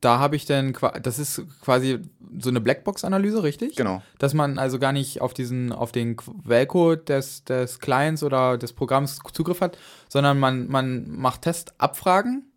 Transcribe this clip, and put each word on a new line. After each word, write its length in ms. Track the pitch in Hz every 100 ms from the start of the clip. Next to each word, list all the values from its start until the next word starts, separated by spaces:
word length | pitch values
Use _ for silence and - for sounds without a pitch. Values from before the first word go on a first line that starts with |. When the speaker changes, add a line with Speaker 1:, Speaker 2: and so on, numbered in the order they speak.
Speaker 1:
habe 320 | 123 120 143 147
ich 80 |
dann 280 | - 139 135
qua-, 240 | 123 - -
das 180 | 131 127
ist 240 | 147 - 170 -
quasi 360 | - 127 131 127 - _ - -
so 120 | 127
eine 100 | 123
Blackbox-Analyse, 840 | 113 123 - 196 - 190 196 220
richtig? 340 | 165 147 247 -
Speaker 2:
Genau. 260 | 113 92 - _
Speaker 1:
Dass 160 | 139
man 240 | 151 143 139
also 200 | 135 127
gar 140 | 135
nicht 280 | 139 139 -
auf 100 | 127
diesen, 400 | - 123 127 123
auf 180 | 120 117
den 240 | 120 117 113
Quellcode 920 | - 190 - 117 139 185 170 160 -
des, 360 | 139 135 -
des 340 | - 131 123 -
Clients 420 | - 131 151 160
oder 360 | 151 135 127 123
des 140 | 120
Programms 440 | - 131 135 139 - -
Zugriff 280 | - 160 175
hat, 180 | 180 - - - _
sondern 300 | 139 143 139
man, 300 | 135 131 123
man 400 | 135 131 127 -
macht 320 | - 127 -
Testabfragen 1000 | - 170 - _ - - - 185 240 262 262